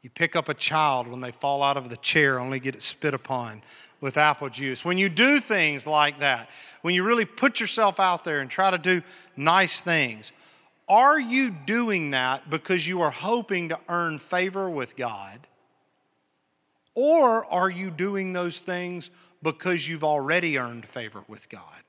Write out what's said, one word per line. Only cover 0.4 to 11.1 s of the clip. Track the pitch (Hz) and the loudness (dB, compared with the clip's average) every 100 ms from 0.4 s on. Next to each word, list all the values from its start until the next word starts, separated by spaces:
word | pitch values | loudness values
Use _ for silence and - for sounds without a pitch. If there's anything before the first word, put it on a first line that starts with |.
| 160 | -2
a | |
child | 143 - 156 151 131 120 | -4 -2 2 2 0 -4
when | 123 | -10
they | 127 | -12
fall | 120 143 139 | -6 -4 0
out | 139 139 | 0 0
of | 123 | -4
the | 117 | -8
chair, | - 160 143 131 | 0 4 4 2
only | 127 135 | -2 -6
get | 131 - | -6 -6
it | |
spit | - - 151 | -8 -4 -4
upon | 135 - 131 117 107 - - - _ | -4 -4 -6 -6 -14 -20 -20 -20 _
with | 139 139 | -4 4
apple | 151 147 139 | 4 4 -4
juice. | 113 139 127 170 | -6 -6 -4 -2
When | 180 | 0
you | 196 | 0
do | 160 247 285 | 4 4 4
things | - 208 156 147 139 | 2 2 2 0 0
like | 151 147 139 | 2 2 2
that, | 143 123 117 - - - | 0 0 -4 -20 -20 -8
when | 170 | -2
you | 180 | 0
really | 190 240 214 | 2 2 0
put | - 269 - | 0 0 0
yourself | 214 - 214 180 | -4 2 2 4
out | 190 175 | 2 2
there | - 147 | -2 -4
and | 135 | -4
try | - 190 | 0 2
to | 180 | 2
do | 165 180 - - - - | 2 0 -2 -20 -20 -2
nice | 147 175 185 - | 4 4 4 0
things, | - 165 131 110 107 _ _ _ _ _ - | 0 2 0 -4 -16 _ _ _ _ _ 2
are | 202 262 | 6 6